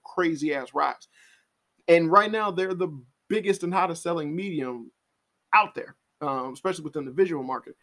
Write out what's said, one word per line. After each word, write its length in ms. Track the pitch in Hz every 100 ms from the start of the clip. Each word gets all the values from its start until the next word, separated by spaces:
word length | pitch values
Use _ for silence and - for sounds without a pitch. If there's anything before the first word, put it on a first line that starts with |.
crazy 500 | - - 170 147 151
ass 200 | 143 123
rise. 340 | 143 139 - - _ - _ _ _ _ _ -
And 240 | 170 165
right 180 | 196 214
now 200 | 220 208
they're 240 | 180 190
the 260 | 180 180 139 123 _ -
biggest 340 | 143 135 -
and 100 | 175
hottest 300 | 185 185 165
selling 340 | 170 170 147 170
medium 560 | 196 151 127 120 117 _ _ _ _ _ -
out 200 | 214 202
there, 220 | - - - _ -
um, 320 | 147 135 131
especially 320 | 127 190 180
within 220 | 151 156 135
the 40 |
visual 320 | 151 185 147
market. 320 | 131 123 127 -